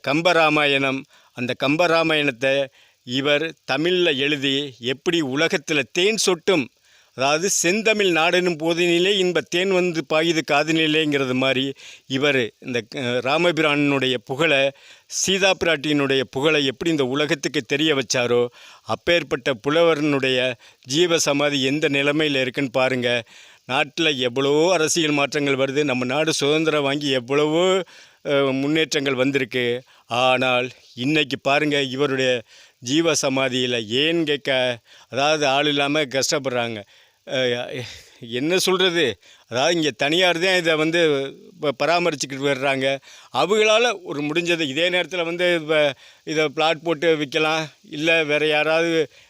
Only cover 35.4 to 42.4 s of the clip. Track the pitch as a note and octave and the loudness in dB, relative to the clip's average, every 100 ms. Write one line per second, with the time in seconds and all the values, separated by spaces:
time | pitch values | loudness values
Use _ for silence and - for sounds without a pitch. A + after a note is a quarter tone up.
35.4 | C#3+ C#3 D3+ C#3+ C#3+ D3+ C#3 C3+ B2+ D3+ | 2 2 0 0 0 -2 -2 -2 -2 -2
36.4 | C3 B2 A#2 G#2+ G2 - _ _ - C3+ | -2 -4 -4 -8 -14 -20 _ _ -6 -2
37.4 | B2 A#2+ - C3+ A#2 - - - A#2 B2 | -2 -2 -6 -10 -12 -16 -20 -20 -8 -4
38.4 | D3+ F#3 F#3 F#3 F#3 E3+ C3 G2+ - - | -2 0 0 2 2 2 0 -2 -12 -20
39.4 | - A#2 D#3 F3 D3+ - C#3+ E3+ F3+ E3 | -6 0 0 0 -2 -2 0 2 2 2
40.4 | F#3+ F3+ E3 D#3 D#3+ F3 D#3+ C#3 C#3 - | 2 2 2 2 2 2 2 2 -4 -10
41.4 | - E3 D3 A#2 D3 F3 F3 C#3+ C3+ C3+ | -20 -6 -4 0 0 2 0 -2 -6 -4